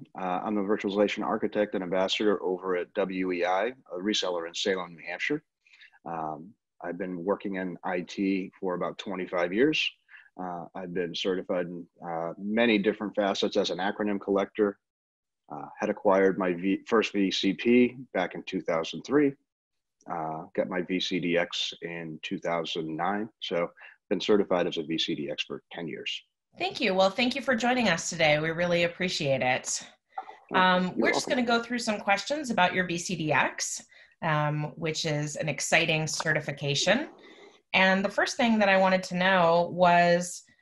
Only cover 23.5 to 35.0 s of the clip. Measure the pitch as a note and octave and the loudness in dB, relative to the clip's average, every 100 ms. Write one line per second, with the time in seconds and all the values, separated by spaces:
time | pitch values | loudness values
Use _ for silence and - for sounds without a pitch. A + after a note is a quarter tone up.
23.5 | E2+ G2 - - - - F2+ - G#2 F#2+ | -2 -2 -6 -20 -14 -6 -2 2 2 4
24.5 | F2+ F2 E2 D2+ D#2+ - D2+ C#2+ D2+ - | 2 0 -2 -4 -2 -2 -4 -6 -6 -8
25.5 | C#2 - - E2 - - - - _ _ | -10 -12 -10 -10 -8 -10 -10 -12 _ _
26.5 | - F#4 G4+ A3 F#3 F#3+ G3 B3 C4+ C4+ | -8 -6 -2 0 4 4 4 -2 0 0
27.5 | A#3 A#3+ B3+ A3 E3 - E3 D#3 D3+ D#3+ | 0 2 2 2 0 -2 2 4 4 2
28.5 | E3 F3 F3 E3+ - F3+ - C#3+ C3 B2+ | 0 2 2 2 0 -4 0 0 2 2
29.5 | B2+ - - - _ _ - - - - | 0 -2 -8 -8 _ _ -14 -14 -14 -2
30.5 | F#3+ F#3 F#3 F#3 - D4+ C#4+ - C4 A#3+ | 4 4 4 2 0 0 0 0 -2 0
31.5 | A#3 A#3 A#3+ A3+ G#3 - G3 - D4 B3+ | 0 0 -4 -4 -2 0 0 0 -6 -2
32.5 | G3 F3+ F#3 F3+ E3+ - E3+ D3+ C3+ - | 2 2 2 -2 -2 -4 -4 2 2 2
33.5 | - - - - - - - E3 D3+ D3+ | -2 -8 -8 -14 -20 -20 -6 -2 0 0
34.5 | D3+ D3+ - D#3+ D#3 | -2 -6 -6 -6 -4